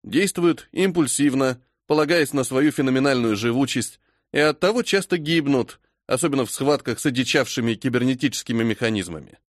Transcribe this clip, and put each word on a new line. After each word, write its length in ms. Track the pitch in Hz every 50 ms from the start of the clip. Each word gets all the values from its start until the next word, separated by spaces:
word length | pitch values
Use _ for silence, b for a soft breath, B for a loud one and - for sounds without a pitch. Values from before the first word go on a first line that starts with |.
| -
Действуют 640 | - 95 151 196 190 - - 170 170 156 - - _
импульсивно, 880 | - - 180 196 170 175 151 123 - - 143 143 127 135 135 131 127 123 _ _ _ _ _
полагаясь 460 | _ 151 156 151 143 175 170 147 - -
на 100 | 139 127
свою 280 | - 131 131 147 151
феноменальную 640 | - - 135 131 131 131 135 143 135 123 120 113 107
живучесть, 640 | 101 113 120 117 131 139 123 - 127 104 - - _ _ _ _ _ _ _
и 80 | - 143
оттого 420 | 147 151 147 _ - 190 220 247
часто 360 | 226 - 196 196 - _ 185
гибнут, 640 | 170 147 151 165 165 143 139 139 127 113 - - _ _ _ _ _ _
особенно 380 | - - 123 175 160 139 135 120
в 60 | -
схватках 480 | - - 139 139 147 135 - 127 117 -
с 60 | -
одичавшими 720 | 151 123 127 131 - - 147 123 - - 139 117 117 113
кибернетическими 880 | 101 - 131 120 123 123 131 131 123 - 131 117 - - - 120 113 113
механизмами. 720 | 113 107 - 123 113 110 101 90 82 82 78 - - - _ _